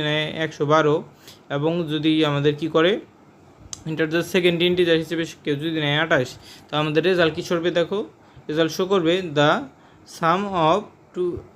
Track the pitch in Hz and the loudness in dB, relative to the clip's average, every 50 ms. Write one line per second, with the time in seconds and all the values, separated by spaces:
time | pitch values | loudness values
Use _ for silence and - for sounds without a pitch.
0 | 151 151 151 151 151 156 - 160 160 156 156 - 156 143 151 160 156 147 147 170 | 0 0 0 -2 -2 -4 -4 -4 -6 -6 -4 -2 0 2 4 4 4 4 2 0
1 | - - - - - - - - - - 143 143 143 160 165 175 170 151 151 156 | -2 -6 -18 -20 -20 -20 -20 -20 -12 -8 -6 -2 -2 -2 -2 -2 -2 -4 -4 -2
2 | 151 160 156 156 156 151 143 143 143 151 147 147 165 156 - 160 160 180 214 - | 0 2 2 2 2 2 2 2 2 0 0 0 -2 0 2 2 4 2 2 0
3 | - - - - - - - - - - - - - - - - - 160 160 147 | -4 -12 -20 -20 -20 -20 -20 -20 -20 -20 -20 -20 -20 -18 -18 -12 -10 -6 -4 -2
4 | 160 156 156 170 165 170 - 190 175 180 175 165 175 180 180 180 180 165 165 160 | -2 0 0 -2 -2 0 0 2 2 2 2 2 2 2 2 2 2 4 2 2
5 | 165 160 170 160 165 160 - - - 160 147 139 151 165 160 160 151 143 143 151 | 0 -2 -4 -6 -6 -6 -8 -8 -6 -4 -4 -4 -4 -4 -4 -2 -2 0 0 0
6 | 160 165 170 143 127 - - - - - - - - - - 147 151 156 151 160 | 0 2 2 2 0 0 -6 -14 -20 -20 -20 -20 -12 -6 -2 -2 -2 0 0 0
7 | 165 180 190 175 170 160 156 175 175 - 180 170 165 180 170 175 170 160 190 202 | 2 2 2 2 2 0 0 -2 -4 -4 -2 -2 0 0 0 0 0 -2 -2 -6
8 | 226 - - _ _ - - - - - 151 156 165 156 151 - 185 180 202 196 | -6 -8 -12 _ _ -20 -20 -18 -12 -6 -2 0 0 0 0 -2 -2 0 0 0
9 | 165 160 175 190 185 170 143 147 147 151 170 208 285 135 - _ - - - - | 2 2 0 0 -2 -2 0 2 4 4 4 2 -2 -8 -16 _ -20 -20 -20 -20
10 | - - - - 170 160 170 190 208 202 196 180 160 156 170 208 214 - - - | -20 -20 -8 -2 0 0 2 0 0 -2 -2 2 4 4 4 2 0 -6 -14 -20
11 | _ _ - 180 180 175 156 107 - - - | _ _ -8 -6 -6 -6 -6 -8 -12 -16 -20